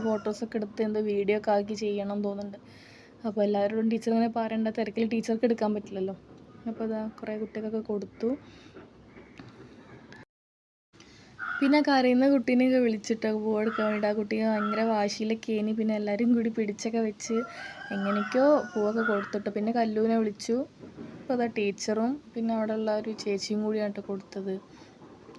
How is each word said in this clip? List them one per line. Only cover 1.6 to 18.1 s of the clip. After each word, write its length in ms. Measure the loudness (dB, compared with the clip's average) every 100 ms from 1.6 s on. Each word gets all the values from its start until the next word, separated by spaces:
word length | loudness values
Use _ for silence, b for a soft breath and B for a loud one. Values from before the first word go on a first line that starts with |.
| 2 -2
ചെയ്യണം 360 | -2 -2 -2 -2 -2
തോന്നുന്നുണ്ട്. 320 | -4 -8 -14 -18 B B B B B -4
അപ്പോൾ 160 | 2
എല്ലാവരോടും 440 | 4 4 2 2 2
ടീച്ചർ 220 | 2 2
ഇങ്ങനെ 180 | 2 2 0
പറയേണ്ട 340 | -2 0 0 0
തിരക്കിൽ 300 | -2 0 0
ടീച്ചർക്ക് 340 | 0 0 2 2
എടുക്കാൻ 220 | 2 0 -2
പറ്റില്ലല്ലോ. 400 | -4 -4 -4 -6 -14 -20 -20 -14 -10
അപ്പോൾ 140 | -6 -4
അതാ 120 | -4 -6 -8
കുറേ 140 | -8 -6
കുട്ടികൾക്കൊക്കെ 400 | -6 -6 -4 -4 -2
കൊടുത്തു. 380 | -4 -6 -4 -4 -4 -8 B B B -20 -20 -20 -20 -20 -20 -20 -20 -20 -20 -20 -20 -20 -20 -20 _ _ _ _ _ _ -20 -20 -20 -20 -10 -6 0
പിന്നെ 200 | 4 4 4
കരയുന്ന 380 | 4 4 6 6
കുട്ടീനെയൊക്കെ 460 | 4 4 4 4 4 4
വിളിച്ചിട്ടൊക്കെ 540 | 0 -2 -2 -2 -2
പൂവ് 160 | 0 0
എടുക്കാൻ 240 | 0 0 0
വേണ്ടിയിട്ട് 220 | 0 0
ആ 80 | 0
കുട്ടിക്ക് 280 | -2 0 2
ഭയങ്കര 320 | 2 0 0 2
വാശിയിലൊക്കെ 640 | 2 0 0 -2 -2 -2 0
ഇനി. 100 | 0 0
പിന്നെ 140 | 0 0
എല്ലാവരും 300 | 0 2 4 4
കൂടി 140 | 2 0
പിടിച്ചൊക്കെ 440 | -2 -2 -2 0 -2
വെച്ച് 280 | -4 -2 -2 -2 B B B -8 -4
എങ്ങനെയൊക്കെയോ 520 | 0